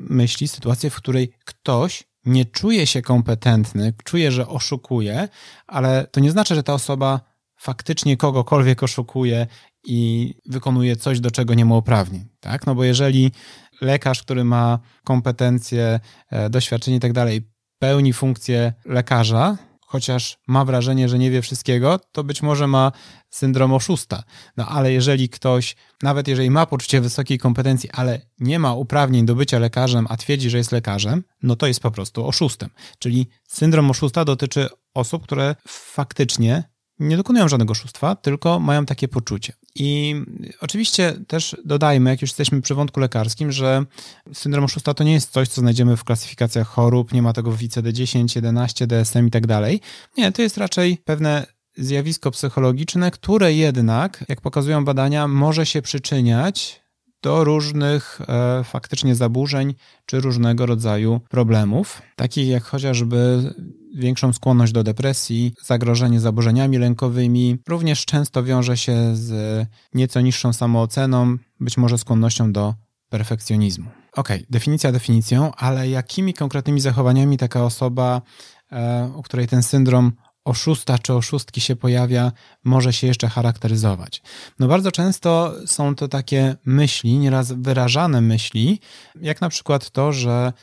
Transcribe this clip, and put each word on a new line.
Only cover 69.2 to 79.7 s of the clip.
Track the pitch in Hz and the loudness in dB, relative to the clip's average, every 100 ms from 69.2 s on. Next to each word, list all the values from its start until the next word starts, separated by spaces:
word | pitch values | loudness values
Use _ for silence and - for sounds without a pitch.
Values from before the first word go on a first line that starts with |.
| 117 110 107 110 110 _ _ | -4 -6 -4 -4 -4 _ _
nieco | 127 127 127 | -2 0 2
niższą | 127 123 123 | 2 2 -2
samooceną, | 117 120 117 113 - 135 127 123 123 _ - | 0 0 0 0 -2 0 2 0 -2 _ -8
być | 123 120 | -6 0
może | 120 117 | 2 0
skłonnością | - 113 117 - 113 | 0 2 2 2 0
do | 104 104 107 _ _ - | 0 -2 -4 _ _ -8
perfekcjonizmu. | 110 110 117 - 107 104 90 101 - _ | -6 -4 -6 -2 0 0 -2 -12 -18 _
Okej, | - 135 95 - | -8 -4 -4 -2
definicja | 120 147 151 139 | -2 0 0 0
definicją, | 123 - 113 110 120 151 | 0 2 2 2 2 0
ale | - 127 131 127 | -2 -2 -2 -2
jakimi | 131 123 - 190 | -4 -4 -4 -4
konkretnymi | 175 143 139 135 143 | -2 -4 -4 0 0
zachowaniami | 135 123 127 131 139 139 | 2 2 4 4 4 2
taka | 123 123 | 0 0
osoba, | 120 - 131 123 123 123 120 - - _ _ | 0 0 -4 0 0 -2 -6 -20 -20 _ _
e, | 113 120 120 123 143 | -6 -4 -2 -4 -8
u | |
której | - 123 120 | -8 -4 0
ten | 127 | 2
syndrom | 120 | 2